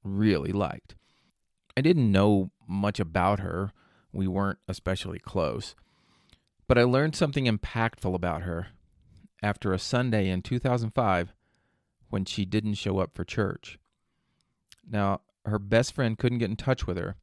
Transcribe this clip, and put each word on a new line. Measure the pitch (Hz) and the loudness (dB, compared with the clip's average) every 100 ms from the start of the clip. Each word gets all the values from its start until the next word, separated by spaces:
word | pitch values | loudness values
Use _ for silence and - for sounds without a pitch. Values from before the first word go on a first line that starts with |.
really | 98 98 107 87 73 | -4 0 2 2 -2
liked. | 98 92 - _ - _ _ _ _ _ _ _ - | -4 -4 -8 _ -20 _ _ _ _ _ _ _ 0
I | |
didn't | 151 175 117 | 4 4 6
know | 98 104 101 95 _ - | 6 6 4 2 _ -6
much | 95 104 104 | -2 -2 -2
about | 87 87 90 101 | -2 0 2 0
her. | 92 85 98 _ _ _ _ | -2 -6 -6 _ _ _ _
We | - 95 | -4 -2
weren't | 92 98 - - | 0 -2 -4 -10
especially | 95 - 95 92 82 | -8 -4 -4 -6 -12
close. | - 95 76 62 - - _ _ _ _ _ _ _ _ - | -6 -2 -2 -4 -10 -18 _ _ _ _ _ _ _ _ 2
But | 120 | 4
I | |
learned | 123 131 156 - | 6 4 2 0
something | 151 139 127 | 0 2 0
impactful | 107 - 117 113 - 95 | 0 -4 -2 -2 -2 -2
about | 90 87 80 | 0 -2 -4
her | 90 85 92 - _ _ _ - - _ | -4 -6 -8 -16 _ _ _ -20 -20 _
after | 104 101 101 | -4 -2 -2
a | 92 | -2
Sunday | - 123 123 110 95 | 0 -2 0 0 0
in | 92 | -2
two | - 123 | -2 -2
thousand | 131 123 113 | 0 -2 0
five | - 110 90 87 _ _ _ _ _ _ _ _ | 0 2 2 -2 _ _ _ _ _ _ _ _
when | 107 92 | -6 -4
she | - 95 | -4 -2
didn't | 107 107 101 | 0 -2 -4
show | 101 95 | -2 -2
up | 90 | -2
for | - | -6
church. | 87 - 95 - - - _ _ _ _ _ _ _ _ _ - - | -6 -2 -2 -4 -14 -20 _ _ _ _ _ _ _ _ _ -20 -6
Now, | 107 98 98 _ _ - | -2 0 -2 _ _ -2
her | 107 | 0
best | 98 113 131 | 4 4 4
friend | - 123 110 | 0 -2 0
couldn't | 123 123 | 0 0
get | 107 | -2
in | 110 | -2
touch | - 127 - | -2 -2 -2
with | 90 | -4
her | 92 98 | -6 -8